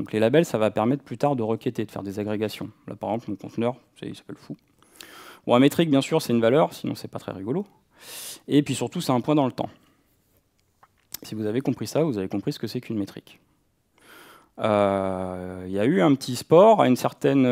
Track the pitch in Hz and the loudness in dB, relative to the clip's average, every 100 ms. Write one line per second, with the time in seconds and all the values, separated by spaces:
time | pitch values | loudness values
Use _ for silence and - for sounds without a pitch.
0 | 113 107 110 151 170 110 107 107 113 139 | -4 0 4 4 2 2 0 2 0 -2
1 | - 123 143 131 110 110 127 120 104 - | -6 -2 -2 0 -2 -4 -4 -6 -8 -8
2 | 98 98 104 107 107 - - - - - | -8 -6 -6 -4 -6 -8 -14 -14 -16 -10
3 | 98 113 110 98 - - 117 127 _ - | -6 -6 -8 -12 -10 -6 -4 -6 _ -16
4 | - - - - - - _ _ _ - | -14 -14 -18 -20 -16 -18 _ _ _ -20
5 | - - - - - 120 143 - 170 135 | -20 -20 -20 -8 2 6 6 4 2 2
6 | - 160 - 117 113 143 - - 123 117 | 2 -2 0 2 4 4 2 -2 -10 -10
7 | - 110 - 95 101 165 208 _ _ _ | -12 -12 -12 -10 -6 -6 -6 _ _ _
8 | - - - - - 139 139 127 120 180 | -18 -16 -16 -14 0 2 2 -2 -4 -4
9 | 160 123 147 151 127 - 113 - _ _ | 0 0 2 0 0 -4 -10 -10 _ _
10 | _ _ _ _ _ _ _ _ _ _ | _ _ _ _ _ _ _ _ _ _
11 | _ - - 110 107 120 139 120 110 143 | _ -18 -14 -8 -6 -4 -4 -6 -4 -2
12 | 160 104 95 104 147 - 120 123 - 110 | -2 -2 -4 -6 -6 -8 -8 -8 -6 -6
13 | 98 - - - _ _ _ _ _ _ | -8 -12 -20 -20 _ _ _ _ _ _
14 | - - - - _ - 110 104 101 98 | -20 -20 -20 -20 _ -4 0 2 2 0
15 | 95 92 92 90 90 92 92 98 117 190 | -2 -4 -6 -8 -10 -10 -6 0 2 4
16 | 165 135 - 123 - 160 220 202 127 123 | 4 2 -2 -6 4 8 8 8 4 2
17 | 127 - 143 139 127 | 0 0 0 2 4